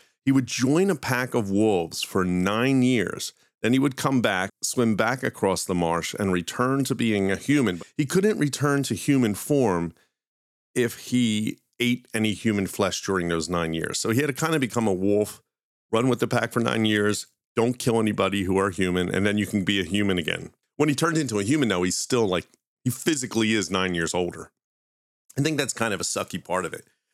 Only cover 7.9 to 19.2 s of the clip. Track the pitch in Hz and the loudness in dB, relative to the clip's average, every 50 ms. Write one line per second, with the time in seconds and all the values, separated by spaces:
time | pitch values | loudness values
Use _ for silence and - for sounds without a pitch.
7.9 | _ - 156 127 - 185 190 214 214 - 147 147 - - 135 147 143 143 135 - | _ -4 -4 0 0 2 2 2 2 0 0 -2 -2 -2 0 0 0 0 0 -2
8.9 | 131 123 - - 139 135 123 107 104 - - - 151 139 127 110 90 85 85 82 | -4 -2 0 2 2 4 4 2 0 -2 -2 0 0 2 2 2 2 0 -2 -4
9.9 | - _ _ _ _ _ _ _ _ _ _ _ _ _ _ _ _ 131 123 120 | -6 _ _ _ _ _ _ _ _ _ _ _ _ _ _ _ _ 0 0 0
10.9 | - - - - 127 123 123 113 107 107 107 - - - _ _ _ - 120 120 | -2 -6 -6 -2 0 2 2 2 2 2 0 -2 -4 -6 _ _ _ -2 0 0
11.9 | 123 123 - _ - 113 110 110 101 - - 113 104 101 95 90 - - 104 92 | 0 0 -2 _ -2 0 0 0 0 0 0 0 0 0 0 -2 -2 0 0 0
12.9 | - - - - 98 92 85 85 85 82 78 82 90 87 82 82 82 82 - - | 0 -2 -4 -2 0 0 0 0 0 -2 -2 -2 -2 -2 -2 -2 -2 -2 -4 -4
13.9 | - - - 107 113 123 147 143 135 - 160 160 160 151 131 110 - 123 113 107 | -4 -4 -2 0 0 0 0 -2 -2 -4 -2 -2 0 0 0 -2 -2 0 0 0
14.9 | 95 90 95 101 104 104 104 95 - - _ _ _ _ _ _ _ _ _ _ | 0 0 2 2 2 2 2 -2 -4 -10 _ _ _ _ _ _ _ _ _ _
15.9 | - 110 120 131 120 - 123 110 - 117 113 117 - 123 117 123 120 110 110 110 | 0 0 2 2 2 0 0 0 0 0 -2 0 0 -2 0 0 0 2 2 2
16.9 | 107 104 101 104 104 - - - _ _ _ _ _ - 113 123 123 - - 127 | 2 2 2 0 0 -2 -6 -10 _ _ _ _ _ 0 0 0 0 0 0 0
17.9 | 113 113 110 107 101 95 98 95 98 101 95 90 92 95 95 101 90 95 95 92 | 2 2 2 2 2 0 0 0 0 0 0 0 2 2 2 0 0 0 0 0
18.9 | 90 90 90 - - - | 2 0 0 0 0 0